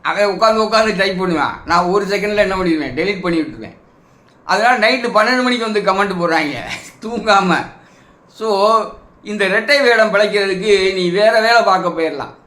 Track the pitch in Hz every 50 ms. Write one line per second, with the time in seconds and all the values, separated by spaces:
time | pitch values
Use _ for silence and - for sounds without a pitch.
0 | - 151 165 190 208 202 190 180 220 220 220 220 220 208 220 214 - - 180 180
1 | 196 196 180 180 185 180 165 151 135 113 85 - - 151 170 175 180 175 185 202
2 | 202 190 202 190 190 208 208 208 202 190 190 185 185 175 160 156 143 131 123 151
3 | 170 196 208 180 180 180 170 160 151 - 110 110 110 90 - - _ _ _ _
4 | _ _ _ _ _ _ _ _ _ - 180 202 220 240 254 233 208 226 254 254
5 | 240 233 185 214 214 240 254 254 254 247 247 240 226 220 214 208 180 190 185 196
6 | 202 196 180 175 170 165 160 160 156 147 139 117 - - - - - - - -
7 | - 220 240 214 - 220 202 196 185 180 165 135 - - - - - - - _
8 | - _ _ _ _ _ _ - 220 220 202 196 202 214 226 220 208 - - -
9 | - - _ _ - 208 208 214 202 185 190 220 220 - 285 277 262 240 233 220
10 | 214 202 190 202 214 202 - 208 196 196 190 185 196 214 202 190 190 190 190 185
11 | 180 175 175 202 214 220 240 220 220 226 240 233 208 196 185 185 175 175 156 165
12 | 160 156 143 139 117 95 - _ _